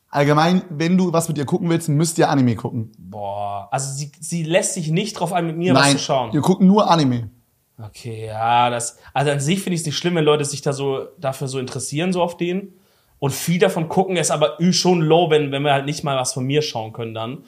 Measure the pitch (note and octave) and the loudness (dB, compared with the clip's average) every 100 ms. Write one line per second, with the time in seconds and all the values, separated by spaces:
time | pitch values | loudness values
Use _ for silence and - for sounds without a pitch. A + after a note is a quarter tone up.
0 | _ C#3+ D3 D3 E3 F#3 - D3 E3 F#3 | _ 0 2 4 4 2 0 -4 2 2
1 | F3+ E3 E3 D3 C3+ F3 E3+ E3 E3 D3 | 2 0 0 -4 -2 -2 0 -2 0 0
2 | E3 - D3+ C#3+ B2 A2 - B2+ A2 - | 0 2 2 4 2 0 -4 -6 -8 -14
3 | F2+ G#2 G2+ G2+ G2+ G2+ - C3+ C#3 C#3 | -18 -12 -10 -8 -8 -8 -6 -6 -4 -8
4 | D3 - - E3+ D#3 F#3 G3+ F#3+ D#3 E3 | -12 -12 -8 -6 0 0 0 -4 -2 -2
5 | G#3+ - E3+ F3+ E3 E3 F3 - C#3+ C3+ | -2 -4 -4 -2 -2 -2 2 4 4 2
6 | - C3+ A#2 D3 D#3 F#3 F#3 G#3 G3 E3 | 0 -2 0 0 0 6 6 6 4 4
7 | C3+ A#2+ G#2+ - _ _ _ - G#2+ - | 2 0 -4 -14 _ _ _ -20 -18 -16
8 | A#2 A2 A2 G#2+ A#2 A#2+ B2 A#2+ A#2+ - | -12 -10 -10 -4 2 4 4 0 -6 -12
9 | - C3 D3 C#3 C#3 G3 F#3+ E3 D#3 - | -6 -2 0 0 0 -2 0 -4 -4 -4
10 | F3 F3 D3+ D3 C#3 C#3 D3+ C3+ C#3 C3 | 0 2 4 2 0 -4 -4 -2 -2 -4
11 | - - C#3 C3+ C#3 C3+ C3 C3 - C#3+ | -6 -8 -8 -6 -6 -6 -6 -8 -6 -4
12 | F#3 F3+ F3 E3+ F3 F#3 G3+ - _ _ | -2 0 -2 -2 -4 -4 -6 -16 _ _
13 | _ _ C#3 - - F3 G3 F#3 D#3+ F#3+ | _ _ -4 -2 -2 2 2 2 0 0
14 | F#3 F3 D#3 D#3 D3+ - F3+ F3 F3+ F3 | 0 -2 0 2 0 2 2 4 4 4
15 | D#3 D#3+ E3+ D3+ C#3 C#3 D3 C#3 C#3 D#3 | 4 4 4 2 2 -2 0 0 0 -4
16 | D3 C3 B2+ C3+ C3 D3 D3 A#2+ A2 A2+ | -4 -2 -2 -4 -2 0 -2 -6 -8 -8
17 | A#2 A2 A2+ C3+ | -8 -8 -8 -10